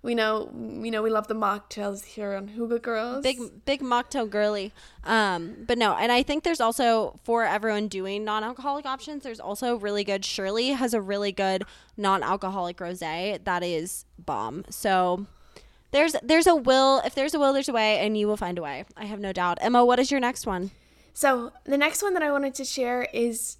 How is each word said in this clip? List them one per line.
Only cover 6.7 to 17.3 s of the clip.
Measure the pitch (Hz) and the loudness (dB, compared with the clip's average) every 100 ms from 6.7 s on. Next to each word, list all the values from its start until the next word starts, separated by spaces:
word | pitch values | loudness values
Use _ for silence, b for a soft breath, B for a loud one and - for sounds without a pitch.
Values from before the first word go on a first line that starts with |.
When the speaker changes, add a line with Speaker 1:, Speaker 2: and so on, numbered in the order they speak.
| 233 240 226 202 - | 2 4 4 0 -6
Speaker 2:
for | - 233 | -2 0
everyone | 220 202 220 208 214 | 2 0 0 -2 -2
doing | 190 190 202 | -6 -6 -6
non-alcoholic | 214 214 214 254 269 285 277 | -4 -4 -4 -6 -4 -4 -4
options, | 262 302 294 | -8 -8 -12
there's | 269 220 | -10 -10
also | - 208 247 240 | -8 -4 -2 0
really | 202 208 202 | 0 -2 -2
good, | 196 | -2
Shirley | 196 - 190 214 254 | -2 -4 -2 0 0
has | 277 247 | 0 0
a | 226 | 0
really | 190 202 202 | -2 -2 -2
good | 190 190 190 196 B B - | 0 0 0 -4 B B -2
non-alcoholic | 202 190 131 196 190 196 175 175 | 2 2 2 -2 -2 -4 -6 -6
rosé | 180 180 165 165 190 202 | -8 -6 -6 -4 -4 -4
that | 190 180 | -2 -2
is | 175 165 175 - - - | 0 -2 -4 -10 -14 -16
bomb. | 170 120 110 147 - | -6 -4 -4 -6 -10
So | 208 214 185 180 185 202 b b b b b b | -4 0 2 2 0 -6 b b b b b b
there's, | 277 320 - | 2 2 0
there's | 233 320 339 | 4 6 8
a | 330 | 6
will, | 254 262 269 269 | 6 6 6 4
if | - | 2
there's | 277 285 | -2 -2